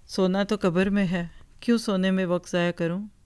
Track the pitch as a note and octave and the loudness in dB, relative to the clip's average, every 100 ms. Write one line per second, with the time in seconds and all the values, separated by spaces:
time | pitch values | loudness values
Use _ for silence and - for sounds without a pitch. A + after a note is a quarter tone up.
0 | - - F#3+ F#3+ G3+ G#3 F#3+ E3+ G3 G3+ | -8 0 2 2 0 0 2 2 2 2
1 | F#3+ F3+ E3+ - - - - A#3 A3+ F#3+ | 0 -2 -6 -12 -20 -6 0 0 0 0
2 | F#3+ F#3+ F3+ F3 - F3+ F3 E3+ E3 F3+ | 2 0 0 -2 -2 0 0 0 -4 -4
3 | G#3 - | -8 -14